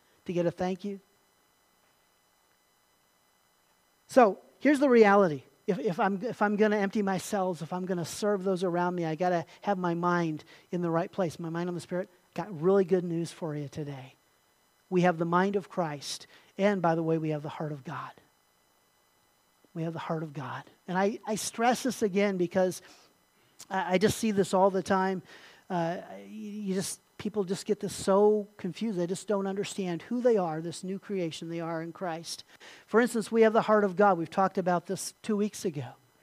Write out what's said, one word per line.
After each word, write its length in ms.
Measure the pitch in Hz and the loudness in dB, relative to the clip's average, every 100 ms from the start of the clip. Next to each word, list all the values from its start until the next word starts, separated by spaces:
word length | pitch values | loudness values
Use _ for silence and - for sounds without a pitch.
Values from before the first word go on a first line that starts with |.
| _ _ - | _ _ -6
To 80 | |
get 120 | 175 170 | -2 0
a 60 | |
thank 340 | - 185 185 202 | -2 -4 -4 -8
you?" 160 | 196 _ _ _ _ _ _ _ _ _ _ _ _ _ _ _ _ _ _ _ _ _ _ _ _ _ _ _ _ _ _ - | -12 _ _ _ _ _ _ _ _ _ _ _ _ _ _ _ _ _ _ _ _ _ _ _ _ _ _ _ _ _ _ 2
So 320 | 262 220 - - - | 6 6 4 -10 0
here's 200 | 269 294 | 2 4
the 100 | 277 | 6
reality. 540 | 240 208 202 185 139 - _ - | 8 8 8 4 0 -10 _ -4
If, 120 | 196 | -2
if 200 | 247 170 | -2 0
I'm, 200 | 196 196 | 0 -2
if 180 | 233 185 | -4 -2
I'm 140 | 208 202 | 0 2
gonna 220 | 214 208 | 2 2
empty 240 | 196 220 | 0 0
myself, 600 | 196 185 - 202 185 165 | 0 -2 -2 -2 -2 -4
if 100 | 160 | -6
I'm 140 | 180 185 | -6 -4
gonna 200 | 180 160 | -4 -6
serve 380 | - 208 202 | -4 -2 0
those 200 | 190 180 | 0 0
around 320 | 185 175 180 180 | 0 0 0 -2
me, 100 | 160 | -2
I 100 | 156 | 0
gotta 300 | 180 175 147 - | 0 0 -4 -6
have 160 | - 190 | -4 0
my 160 | 180 | 0
mind 500 | 170 175 175 165 151 - - - | 0 2 2 0 -4 -10 -20 -8
in 100 | 175 | -4
the 100 | 175 | 0
right 200 | 165 196 | 0 -2
place, 280 | - 175 - | -2 -4 -4
my 100 | 165 | -8
mind 200 | 165 180 | -6 -6
on 60 | 175 | -8
the 60 | |
Spirit. 280 | - 180 - _ _ | -6 -8 -8 _ _
Got 280 | - 165 165 | -10 -8 -2
really 220 | 180 202 | 2 4
good 200 | 180 185 | 4 0
news 280 | 175 170 165 | 0 -4 -6
for 240 | - 165 147 | -8 -8 -6
you 120 | 143 | -8
today. 480 | 160 143 139 131 _ _ _ _ _ _ _ - | -10 -10 -12 -16 _ _ _ _ _ _ _ -2
We 120 | 180 | 4
have 160 | 175 165 | 4 4
the 80 | 170 | 2
mind 300 | 175 196 196 | 2 2 0
of 140 | - | -4
Christ. 580 | - 160 147 - - - - _ - | -4 -4 -6 -10 -12 -14 -20 _ 0
And 240 | 202 202 | 0 2
by 140 | 170 165 | 2 2
the 80 | |
way, 140 | 160 160 | 0 0
we 120 | 160 | -2
have 140 | 151 | -4
the 60 | 147 | -6
heart 220 | - 151 | -8 -8
of 140 | 147 147 | -8 -10
God. 260 | 131 - - _ _ _ _ _ _ _ _ _ _ _ _ _ _ _ | -10 -10 -16 _ _ _ _ _ _ _ _ _ _ _ _ _ _ _
We 100 | 170 | -8
have 100 | 160 | -8
the 60 | 165 | -6
heart 240 | - 165 | -6 -6
of 100 | 160 | -6
God. 300 | 143 123 123 - _ - | -10 -10 -12 -14 _ -6
And 100 | 180 | 0
I, 220 | 202 240 - | 0 -2 -6
I 100 | 220 | -6
stress 480 | - - 233 240 | -6 0 0 2
this 180 | 262 - | -2 -2
again 340 | 214 190 202 190 | -2 0 0 0
because 460 | 170 190 185 - - - _ _ _ _ _ - - | 0 2 0 -2 -14 -20 _ _ _ _ _ -20 -6
I, 240 | 190 175 | -4 0
I 40 | 185 | 2
just 200 | 170 - | 2 2
see 140 | 220 | 0
this 220 | 196 180 | 0 2
all 160 | 190 196 | 4 4
the 140 | 190 | 4
time. 380 | - 190 190 190 - - - - - | 2 2 2 -2 -8 -20 -20 -20 -6
Uh, 280 | 180 165 180 - 190 202 | -4 -2 -4 -10 -16 -16
you 460 | 214 208 208 196 | -14 -10 -8 -4
just, 260 | 190 - - _ - | -4 -4 -10 _ -10
people 280 | 208 214 180 | -6 -4 -4
just 200 | 190 - | -4 -2
get 140 | 202 | -4
this 160 | 202 - | -4 -4
so 540 | - 196 208 214 202 - | 2 4 6 4 -2 -8
confused. 420 | 185 - 226 180 | -8 -6 -4 -2
They 80 | 170 | -4
just 220 | 190 - | -4 -4
don't 180 | 202 196 | -2 -2
understand 540 | 196 196 - 180 165 | -4 -6 -6 -6 -6
who 180 | - 247 | -6 0
they 160 | 247 214 | 2 2
are, 240 | 175 156 | 0 -4
this 240 | 170 - | -8 -10
new 160 | 185 190 | -8 -10
creation 500 | - 196 165 - 165 | -8 -6 -6 -6 -10
they 120 | 170 | -8
are 200 | 165 165 | -6 -6
in 120 | 165 | -8
Christ. 500 | 160 180 160 165 - - - - - - | -8 -8 -8 -10 -14 -16 -20 -20 -20 0
For 140 | 214 | 2
instance, 320 | 240 226 180 | 2 0 0
we 120 | 226 | 4
have 100 | 220 | 6
the 80 | 220 | 6
heart 240 | 196 214 202 | 4 4 4
of 100 | 175 | 4
God. 220 | 208 170 | 4 4
We've 120 | 160 | 0
talked 280 | - 190 202 | 0 0 0
about 300 | 180 175 - | 0 0 -2
this 260 | 190 - - | -8 -10 -10
two 160 | - 208 | -4 -2
weeks 260 | 208 - | -2 -4
ago. 220 | 196 151 123 - _ _ | -6 -6 -10 -14 _ _